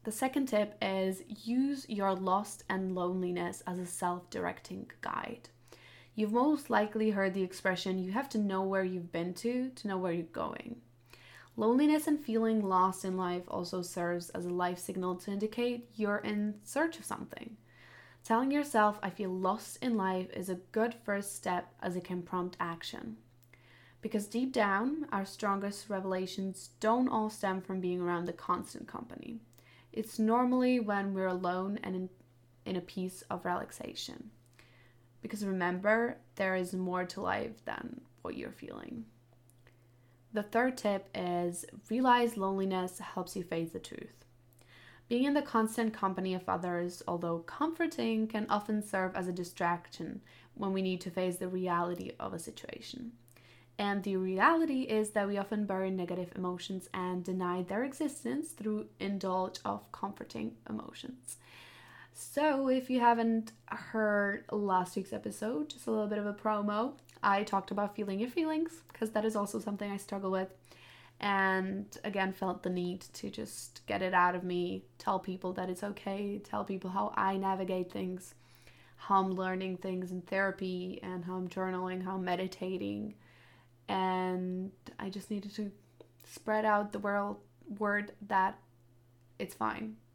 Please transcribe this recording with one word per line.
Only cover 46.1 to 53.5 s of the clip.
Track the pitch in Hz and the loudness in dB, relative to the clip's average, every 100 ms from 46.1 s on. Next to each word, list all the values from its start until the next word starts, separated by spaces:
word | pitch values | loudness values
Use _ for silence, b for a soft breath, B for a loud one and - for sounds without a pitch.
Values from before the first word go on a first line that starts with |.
| 185 185 | 2 0
of | 185 180 | 0 0
others, | 185 180 175 175 175 - | 0 2 0 -2 -4 -4
although | 175 170 170 | -2 0 -2
comforting, | - - 320 330 330 330 226 220 220 | -4 -2 0 2 -2 0 0 2 0
can | 214 214 | -2 2
often | 208 202 214 | 0 2 -2
serve | 208 190 185 | 0 0 0
as | 190 180 | -2 -2
a | |
distraction | 180 170 - 170 175 - - 160 - B B B - | -2 -6 0 0 0 -4 -10 -10 -10 B B B -4
when | 202 | 0
we | 190 | 2
need | 190 180 | 0 0
to | 185 | -4
face | 175 185 180 | 0 0 0
the | 180 | -2
reality | 185 180 175 175 175 185 - | -2 0 2 0 -2 -6 -6
of | - | -8
a | 170 | -6
situation. | - - - - - - 233 - - B B | -10 -12 -12 -12 -12 -10 -12 -14 -20 B B